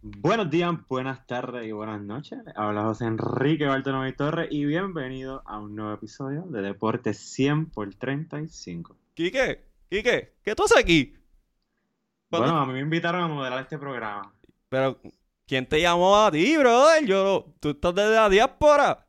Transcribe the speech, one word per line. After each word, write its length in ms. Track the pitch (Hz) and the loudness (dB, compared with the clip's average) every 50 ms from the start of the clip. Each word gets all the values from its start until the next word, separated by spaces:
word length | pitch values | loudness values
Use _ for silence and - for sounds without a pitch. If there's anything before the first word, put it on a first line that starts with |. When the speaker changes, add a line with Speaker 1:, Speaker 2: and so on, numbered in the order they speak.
| - | -16
Speaker 1:
Buenos 440 | 107 104 - - 139 208 226 208 139 | -16 -18 -4 -2 0 0 0 -2 0
días, 200 | 135 170 175 175 175 - - | 0 0 0 0 -2 -4 -6
buenas 400 | _ 131 131 127 135 131 - _ | _ -6 -6 -4 -6 -8 -10 _
tardes 400 | _ 127 123 123 123 120 123 117 | _ -8 -8 -8 -8 -10 -10 -8
y 60 | 110 110 | -8 -8
buenas 260 | 104 107 110 107 104 101 | -8 -8 -8 -8 -10 -8
noches. 360 | 101 104 127 151 - - 269 226 - - | -10 -10 -10 -10 -12 -16 -16 -16 -16 -8
Habla 260 | 104 107 104 104 104 104 | -6 -4 -2 -2 -2 -2
José 240 | 110 110 - - | -2 -2 -2 -4
Enrique 580 | 113 113 113 - - - - 135 143 156 151 147 | -4 -4 -4 -4 -4 -2 0 0 0 0 0 0
Bartolomé 480 | 139 135 135 131 139 135 135 131 131 127 | -2 -2 -2 -2 -4 -4 -4 -4 -6 -4
Torres 360 | - 143 147 160 165 165 - | -4 -4 -2 -2 -4 -4 -4
y 160 | - 147 143 | -4 -4 -2
bienvenido 760 | 143 147 170 196 196 185 165 131 127 131 131 131 131 135 135 - | -2 -2 -2 -4 -4 -6 -8 -8 -8 -10 -10 -10 -10 -12 -12 -12
a 120 | - 104 107 | -12 -14 -12
un 160 | 104 104 104 | -12 -12 -10
nuevo 200 | 107 110 107 107 | -8 -8 -8 -8
episodio 480 | 104 - 107 - - 139 135 139 151 185 | -10 -12 -16 -14 -12 -10 -8 -8 -8 -8
de 180 | 190 156 110 | -8 -8 -6
Deporte 540 | 98 98 98 95 - 110 113 120 - 113 104 | -6 -6 -6 -4 -2 -2 -2 -2 -4 -4 -6
cien 560 | - - - - - 131 139 147 151 156 160 | -6 -8 -18 -4 -2 0 0 0 0 -2 -4
por 240 | - - 104 101 98 | -8 -10 -10 -10 -10
treinta 440 | _ - 123 135 143 156 151 - 147 | _ -8 -6 -6 -6 -8 -10 -10 -12
y 120 | 151 160 | -12 -12
cinco. 480 | - - - - 87 85 82 - _ _ _ _ _ | -14 -18 -16 -14 -12 -14 -14 -16 _ _ _ _ _
Speaker 2:
Quique, 500 | - 160 180 - 262 262 202 135 - _ _ _ _ _ _ | -4 -4 -4 0 0 -2 -2 -2 -8 _ _ _ _ _ _
Quique, 460 | - 202 214 240 214 147 - - _ _ _ | -6 -2 0 0 0 0 -2 -8 _ _ _
¿qué 120 | - 214 | -6 -2
tú 100 | - 392 | 0 2
haces 120 | 415 466 | 6 6
aquí? 380 | - 339 - 170 160 131 - - _ _ _ _ _ _ _ _ _ _ _ _ _ _ _ _ _ _ _ _ _ _ _ | 6 6 6 4 4 4 2 -6 _ _ _ _ _ _ _ _ _ _ _ _ _ _ _ _ _ _ _ _ _ _ _
¿Cuándo 200 | - 170 - - | -2 0 2 2
Speaker 1:
Bueno, 120 | 165 156 | 2 2
a 60 | 143 | 0
mí 80 | 131 127 | 0 -2
me 60 | 131 | -4
invitaron 420 | 139 151 160 170 165 175 190 180 175 | -4 -2 -2 0 0 0 -2 0 -2
a 60 | 165 | -2
moderar 340 | 156 143 135 131 123 131 135 | -2 -4 -6 -4 -6 -6 -8
este 160 | - - 147 | -8 -12 -12
programa. 520 | 143 143 135 120 113 107 104 101 98 101 _ _ _ _ _ _ _ _ | -10 -10 -8 -8 -8 -8 -8 -10 -12 -16 _ _ _ _ _ _ _ _
Speaker 2:
Pero, 320 | - 131 135 135 127 _ _ 95 - _ _ _ _ _ _ | -2 0 0 0 -2 _ _ -20 -20 _ _ _ _ _ _
¿quién 200 | _ 135 131 127 | _ -4 -4 -2
te 140 | - 151 156 | 0 0 2
llamó 420 | 170 175 175 175 175 190 202 208 214 | 2 2 2 4 4 6 6 6 6
a 80 | 214 | 4
ti, 240 | 175 147 170 233 320 320 | 4 4 2 4 4 6
brother? 480 | 277 247 233 240 269 311 330 311 311 | 6 6 6 8 8 6 6 6 4
Yo, 480 | 220 190 196 190 196 196 170 - - - _ | 2 2 2 2 2 0 0 -2 -6 -20 _
¿tú 120 | - 151 | -6 -6
estás 240 | 147 147 - 175 175 | -6 -2 -2 -2 0
desde 200 | 185 208 214 220 | 2 2 4 4
la 140 | 220 220 208 | 4 4 6
diáspora? 760 | 190 196 226 269 - _ 302 294 294 285 277 202 147 - _ | 6 6 4 4 2 _ 4 6 6 6 4 2 0 -2 _